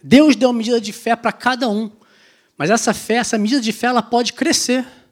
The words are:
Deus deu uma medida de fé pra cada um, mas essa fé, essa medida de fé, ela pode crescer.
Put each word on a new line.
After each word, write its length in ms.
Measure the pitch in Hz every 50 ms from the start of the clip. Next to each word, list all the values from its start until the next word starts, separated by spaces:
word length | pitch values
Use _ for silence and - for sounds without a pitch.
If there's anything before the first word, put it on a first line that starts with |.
Deus 340 | _ 139 180 269 302 311 254
deu 120 | 208 262 247
uma 80 | 240
medida 220 | 233 220 226 247 233
de 140 | 208 208 196
fé 220 | - - 226 233
pra 160 | 233 - 233
cada 380 | - - - 247 254 240 269 240
um, 220 | 202 208 226 202 - _ _ _ _ _ _ _ _ _ _ _ _
mas 120 | _ 139 160
essa 240 | 214 233 - - 208
fé, 220 | - - - 220
essa 220 | 240 233 - -
medida 240 | 220 208 214 262 285
de 100 | 226 220 214
fé, 140 | - -
ela 140 | 240 254 240
pode 300 | 214 - - 233 247 240 -
crescer. 520 | - 262 339 320 - - - 247 262 247 - - - _ _